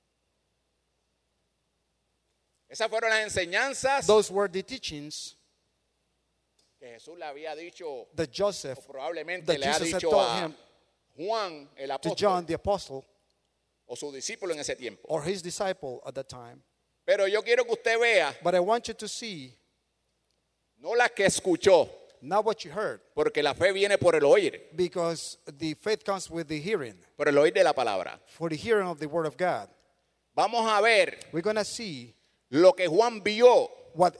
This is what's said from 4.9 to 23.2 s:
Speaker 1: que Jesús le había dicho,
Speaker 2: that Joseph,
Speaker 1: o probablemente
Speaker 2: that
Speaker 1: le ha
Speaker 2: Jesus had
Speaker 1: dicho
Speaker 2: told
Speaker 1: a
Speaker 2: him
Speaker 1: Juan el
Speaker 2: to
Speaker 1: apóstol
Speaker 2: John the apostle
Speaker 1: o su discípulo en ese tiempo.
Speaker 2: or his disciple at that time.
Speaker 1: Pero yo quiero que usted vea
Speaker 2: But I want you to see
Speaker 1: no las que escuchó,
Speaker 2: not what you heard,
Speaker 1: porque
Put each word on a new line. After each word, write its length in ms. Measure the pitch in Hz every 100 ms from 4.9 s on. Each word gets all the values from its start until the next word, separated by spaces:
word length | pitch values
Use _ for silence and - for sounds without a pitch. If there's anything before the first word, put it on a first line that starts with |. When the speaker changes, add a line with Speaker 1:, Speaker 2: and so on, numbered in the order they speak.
| 147 151 - - - _ _ _ _ _ _ _ _ _ _ _ _ _ _
Speaker 1:
que 80 | 127
Jesús 280 | 117 143 175
le 60 |
había 320 | 156 139 156 151
dicho, 500 | 170 - 165 131 104
Speaker 2:
that 140 | - 151
Joseph, 480 | - 202 185 143 127
Speaker 1:
o 140 | -
probablemente 540 | 131 151 170 156 180 160
Speaker 2:
that 120 | 151
Speaker 1:
le 80 | 135
ha 60 |
Speaker 2:
Jesus 200 | 156 165
had 60 | 180
Speaker 1:
dicho 100 | 165
Speaker 2:
told 160 | 143 123
Speaker 1:
a 180 | 113
Speaker 2:
him 100 | 160 - _ _ _ _ _ -
Speaker 1:
Juan 520 | 185 226 190 151 143 -
el 120 | 139
Speaker 2:
to 60 |
Speaker 1:
apóstol 220 | 135 - 175
Speaker 2:
John 300 | 196 180 160
the 80 |
apostle 500 | 165 190 196 - 135 - _ _ _ _ _ _ _ -
Speaker 1:
o 60 | 120
su 160 | 147
discípulo 400 | 135 156 214 185
en 80 | 156
ese 160 | 143 131
tiempo. 240 | 117 101 -
Speaker 2:
or 140 | 156
his 200 | 151 196
disciple 580 | 170 - 196 185 135 120 135
at 80 |
that 140 | 131 131
time. 340 | 123 120 135 _ _ _ _ -
Speaker 1:
Pero 200 | 202 196
yo 160 | 208
quiero 220 | 214 247
que 80 | 240
usted 260 | 226 226 226
vea 360 | 233 202 147 -
Speaker 2:
But 120 | 170
I 60 | 180
want 260 | 180 233 233
you 60 |
to 140 | 220 208
see 460 | - 233 165 127 120 _ _ _ _ _ _ _ _ _ _ _ _
Speaker 1:
no 120 | 151
las 180 | 240 240 -
que 80 |
escuchó, 640 | 190 - 190 160 196 175 123 - - _
Speaker 2:
not 240 | 131 185
what 200 | 226 208
you 60 | 165
heard, 300 | 175 185 113 _
Speaker 1:
porque 280 | 147